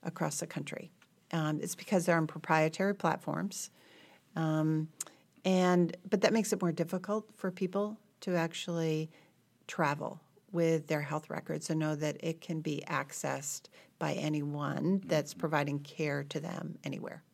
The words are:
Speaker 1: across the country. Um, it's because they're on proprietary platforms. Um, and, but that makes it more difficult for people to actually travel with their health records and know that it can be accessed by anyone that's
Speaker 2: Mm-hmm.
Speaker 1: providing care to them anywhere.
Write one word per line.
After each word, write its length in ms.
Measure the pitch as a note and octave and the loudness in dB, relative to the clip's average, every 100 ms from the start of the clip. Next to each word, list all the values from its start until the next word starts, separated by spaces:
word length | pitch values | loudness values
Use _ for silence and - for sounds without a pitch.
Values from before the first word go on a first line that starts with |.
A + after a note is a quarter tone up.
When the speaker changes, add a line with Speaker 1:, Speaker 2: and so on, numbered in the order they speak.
Speaker 1:
across 360 | F3 E3+ D#3 - | -6 -2 -2 -2
the 80 | E3 | -6
country. 440 | - D3 - - _ _ _ _ | -6 -8 -10 -12 _ _ _ _
Um, 280 | E3+ D3+ D#3 | -2 0 -2
it's 140 | - - | -4 -8
because 300 | - G3 E3+ | 2 2 4
they're 120 | E3+ | 2
on 100 | D#3 | 2
proprietary 680 | D#3 - D#3+ D#3 D#3+ G3 G3+ | -4 2 4 4 2 -2 0
platforms. 720 | E3 - - D#3 G3 - - _ - - - - _ - | 0 0 -2 -2 -4 -6 -12 _ -20 -20 -20 -20 _ -2
Um, 540 | D#3+ D#3 D#3 D#3 D#3 - - - _ _ F#3 | 2 4 4 2 0 -8 -14 -16 _ _ 2
and, 500 | F#3 F3+ F3+ E3+ - - | 6 6 6 6 0 -2
but 120 | G3 | 4
that 120 | G#3 | 6
makes 200 | A3+ G#3+ | 4 2
it 80 | G#3 | 2
more 100 | F3 | 0
difficult 580 | D#3+ E3 F#3 F#3 G#3+ G#3+ - | 0 -2 -2 -2 -4 -4 -6
for 160 | F#3+ | -6
people 460 | F3+ F#3 F#3+ G#3 A3 _ _ | -2 -2 0 -2 -4 _ _
to 140 | - F3+ | -2 0
actually 760 | E3 E3 - E3+ E3 D#3 D#3+ - - _ _ _ - | 0 -2 -6 -2 0 0 -2 -10 -20 _ _ _ -10
travel 540 | - D3+ D3 - - _ _ _ | 0 2 2 -4 -10 _ _ _
with 360 | E3+ E3 E3 D#3 | 2 4 4 2
their 140 | D3+ | -2
health 280 | D3 D3+ - | 0 -4 -4
records 400 | - - D#3 - | -8 -4 -6 -2
and 100 | D#3 | 0
know 160 | D#3 D3+ | 0 0
that 220 | D3+ - | -2 -2
it 180 | E3 E3 | -4 -6
can 200 | - D#3+ | -4 -4
be 220 | D#3 D3 - | -2 -4 -2
accessed 760 | C#3+ C#3 - D3 C3+ D3 - - - - _ | -4 -4 -6 -4 -4 -6 -10 -12 -20 -20 _
by 140 | D3+ | -2
anyone 880 | C3+ D3+ D3+ D3 D3 C#3+ D3 D#3+ F#3+ F#3 | 0 0 0 -2 -4 -2 0 2 0 2
that's 260 | D#3 D3 | 0 0
Speaker 2:
Mm-hmm. 60 | - | -4
Speaker 1:
providing 400 | D#3+ D3+ C#3+ C#3+ | 0 2 2 -2
care 440 | C#3+ - D3+ C#3+ C#3+ | -6 -4 -2 -2 -4
to 140 | C#3+ | -6
them 380 | C#3+ - - - | -6 -8 -8 -8
anywhere. 400 | - - - - _ | -8 -6 -8 -12 _